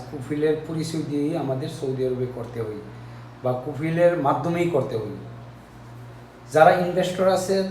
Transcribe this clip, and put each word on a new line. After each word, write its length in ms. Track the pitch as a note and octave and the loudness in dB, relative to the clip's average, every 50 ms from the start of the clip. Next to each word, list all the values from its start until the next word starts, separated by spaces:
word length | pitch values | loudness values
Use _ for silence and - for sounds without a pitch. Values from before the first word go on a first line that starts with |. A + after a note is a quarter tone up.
| - - - | -10 -10 -10
কফিলের 440 | C#3 B2 D3 D3+ D3 D3+ D#3 D3+ D#3 - | -10 -8 -6 -2 0 2 2 2 0 -2
পরিচয় 360 | - D#3+ D#3+ D#3+ - - D#3+ C#3+ | -4 -4 -4 -4 -2 -2 -4 -4
দিয়েই 340 | C3+ D3 C#3+ C#3+ D3+ E3 | -2 -2 -2 0 0 0
আমাদের 320 | D#3+ C3 C3+ C3+ C3 D3+ D#3+ | -2 -2 -2 -2 -2 -4 -6
সৌদি 380 | - - D3 C3 C3 B2+ C3 | -6 -6 -4 -4 -2 0 0
আরবে 200 | B2+ B2 B2 B2+ A#2+ - | 0 0 0 -2 -4 -4
করতে 260 | A#2+ A2+ - - A#2 | -6 -10 -8 -6 -6
হয় 200 | A2 G#2+ G#2+ G2 F#2+ - - - - - - - - - - - - | -6 -6 -6 -8 -10 -12 -14 -16 -16 -16 -16 -16 -16 -18 -14 -4 -2
বা 200 | B2+ B2+ B2 - | -2 0 0 -2
কফিলের 500 | D3+ C#3 B2+ D#3 D#3+ E3 E3+ F3 F3 E3+ | -6 -6 -4 -2 0 4 6 6 6 6
মাধ্যমেই 540 | D#3+ C#3 C3+ C#3 C#3 C#3+ E3+ E3+ F3 E3+ - | 4 2 2 2 2 0 0 0 0 0 2
করতে 260 | D3+ C3+ A#2+ - - | 2 2 0 0 -2
হয়। 200 | G#2+ G#2 G2 F#2+ - - - - - - - - - - - - - - - - - - - - - - - - - - - - | -4 -4 -6 -8 -10 -12 -14 -14 -16 -16 -18 -18 -20 -20 -20 -20 -20 -20 -18 -18 -18 -18 -18 -18 -18 -20 -20 -20 -20 -14 0 6
যারা 180 | D#3 D#3+ F3 | 8 10 10
ইনভেস্টর 580 | F#3 F3+ F3+ F3 F3 F#3 F3+ F3+ F#3 - F#3 F#3 | 10 8 4 2 2 2 0 0 0 2 2 4
আছে 360 | F#3 - - - F#3+ G3 F#3+ F#3+ | 4 2 2 2 0 0 0 0